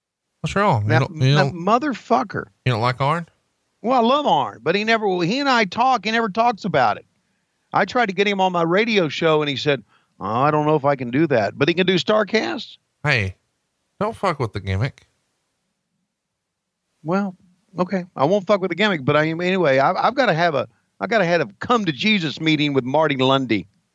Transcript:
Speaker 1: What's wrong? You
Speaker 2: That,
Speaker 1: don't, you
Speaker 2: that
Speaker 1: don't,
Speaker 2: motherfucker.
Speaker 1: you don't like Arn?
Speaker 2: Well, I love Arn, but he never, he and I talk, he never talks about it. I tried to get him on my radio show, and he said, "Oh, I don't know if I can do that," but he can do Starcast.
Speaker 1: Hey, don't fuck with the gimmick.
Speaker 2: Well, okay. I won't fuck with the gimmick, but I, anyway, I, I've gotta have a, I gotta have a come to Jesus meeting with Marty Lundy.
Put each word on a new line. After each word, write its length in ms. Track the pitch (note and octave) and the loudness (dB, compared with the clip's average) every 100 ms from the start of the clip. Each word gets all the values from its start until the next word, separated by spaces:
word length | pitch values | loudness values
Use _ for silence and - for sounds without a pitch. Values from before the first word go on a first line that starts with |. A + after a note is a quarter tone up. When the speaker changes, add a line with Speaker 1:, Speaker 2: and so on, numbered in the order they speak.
| _ _ _ _ | _ _ _ _
Speaker 1:
What's 140 | D#3+ G3 | -6 -2
wrong? 280 | G3+ A#2+ | 0 0
You 60 | G#2 | 2
Speaker 2:
That, 100 | D3+ | 2
Speaker 1:
don't, 160 | - D#3 | 0 0
you 200 | C3 D3 | 2 4
Speaker 2:
that 80 | |
Speaker 1:
don't, 120 | C#3 E3 | 2 0
Speaker 2:
motherfucker. 920 | F3+ A#3+ D4 G#3+ - A#3+ A3+ - - _ B2+ | 0 0 0 -6 0 0 0 -6 -10 _ -4
Speaker 1:
you 80 | |
don't 80 | A2 | 0
like 180 | A#2+ B2 | 0 0
Arn? 260 | C#3 E3+ E3 _ _ _ _ _ | -2 -2 -6 _ _ _ _ _
Speaker 2:
Well, 160 | G#3+ B3+ | 0 2
I 40 | A3+ | 2
love 180 | C#4+ C4+ | 2 2
Arn, 320 | D#3+ A2 A2 | 0 0 -4
but 140 | C3 G3 | -2 -2
he 80 | |
never, 400 | A3 A3+ G#3+ F3+ | 0 0 0 -2
he 160 | E3+ C4 | -2 -2
and 100 | C#4 | 0
I 160 | B3 G3 | 0 0
talk, 400 | - C4 A#3+ G#3 | 0 0 0 0
he 60 | |
never 180 | A3+ A3+ | -2 -2
talks 360 | A3+ A#3+ G#3 G3 | 0 0 -2 -2
about 320 | D3+ A#2 F2+ | 2 2 0
it. 80 | - _ _ _ _ _ _ | -8 _ _ _ _ _ _
I 120 | D3+ G3+ | -2 0
tried 220 | B3 A3 | 0 -2
to 60 | F#3+ | 0
get 120 | G3+ | -2
him 120 | G3 | 0
on 100 | F#3 | 0
my 100 | F3 | 0
radio 440 | E3 F#3 A#3 G#3 D#3 | 0 0 2 0 0
show, 320 | - E3 D3+ | 0 2 2
and 80 | D3 | 0
he 60 | B2 | -2
said, 280 | C#3 C3+ - _ _ - | -2 -2 -4 _ _ -10
"Oh, 60 | F#2+ | -4
I 260 | A#2 D3 | 0 2
don't 140 | D3+ D3+ | 2 2
know 80 | D#3 | 2
if 100 | C#3+ | 2
I 100 | C#3 | -2
can 140 | A#2+ | -2
do 160 | C3 D#3+ | 0 2
that," 300 | A#2+ G2+ A#2 | 2 0 0
but 100 | D#3 | 0
he 60 | |
can 140 | E3+ F#3 | 2 2
do 80 | F#3 | 2
Starcast. 840 | - G#3+ G3 A3 - C#4+ - - _ _ | 2 0 0 -2 -2 -6 -12 -18 _ _
Speaker 1:
Hey, 320 | D3 B2+ F#2+ - _ _ _ _ _ - | -2 0 -2 -8 _ _ _ _ _ -6
don't 160 | G#3 A3+ | -6 -2
fuck 240 | F#3+ D3+ | -4 -2
with 140 | A2+ | -4
the 60 | G#2 | -6
gimmick. 480 | F#2+ F#2+ C#3 - _ _ _ _ _ _ _ _ _ _ _ _ _ _ _ _ _ _ _ _ | -6 -4 -4 -8 _ _ _ _ _ _ _ _ _ _ _ _ _ _ _ _ _ _ _ _
Speaker 2:
Well, 320 | D3+ F#3+ G3+ F#3 _ _ _ E3 | -4 -2 -2 -8 _ _ _ -6
okay. 260 | F3+ F#3+ F3 - | -4 -4 -6 -2
I 100 | C#3+ | 0
won't 200 | G3+ F#3 | 2 2
fuck 160 | G3+ | 0
with 80 | F3+ | 0
the 60 | E3+ | 0
gimmick, 280 | G#3+ E3 | 0 0
but 120 | B2+ D3 | 0 2
I, 120 | D#3 | 2
anyway, 500 | E3 F3+ F#3+ D#3 C3 | -2 -2 0 2 4
I, 280 | C#3+ G3 F3+ | 2 2 0
I've 80 | C4+ | 2
gotta 180 | A#3+ | 2
have 200 | D#3+ F3 | 2 2
a, 140 | C#3 A2 _ _ - | 0 -4 _ _ -10
I 80 | F#3+ | -2
gotta 180 | A3+ E3+ | 0 2
have 160 | F3 | 0
a 40 | A#2 - | -2 -6
come 260 | - A#3+ F#3 | -2 0 0
to 60 | |
Jesus 480 | B2+ G#3 G#3 D#3 - | -2 0 0 -2 -4
meeting 340 | D#3+ D3+ D3 | 0 0 2
with 100 | C3+ | 0
Marty 340 | B2 D3 D#3 C3+ | 0 0 0 2
Lundy. 500 | C3 C3+ B2+ G#2 - _ _ | 2 2 2 -2 -4 _ _